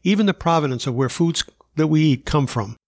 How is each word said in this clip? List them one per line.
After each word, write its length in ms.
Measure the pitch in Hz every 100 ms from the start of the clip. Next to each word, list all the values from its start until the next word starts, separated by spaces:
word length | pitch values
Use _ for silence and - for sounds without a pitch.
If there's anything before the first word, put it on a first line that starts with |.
even 220 | 180 208 208
the 80 |
provenance 520 | 180 175 165 147 123 143
of 100 | 120
where 140 | 131
foods 340 | - 170 165 - _ _ -
that 120 | 156
we 140 | 156
eat 240 | 156 131 -
come 200 | 151 131
from. 300 | 120 101 -